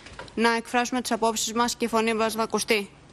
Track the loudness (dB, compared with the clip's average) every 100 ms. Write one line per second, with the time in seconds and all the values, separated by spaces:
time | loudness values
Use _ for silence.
0 | -18 -18 -10 0 2 2 0 -2 0 -2
1 | -2 0 0 0 -2 0 0 0 0 2
2 | 2 2 0 0 -2 -2 2 0 0 -14
3 | -20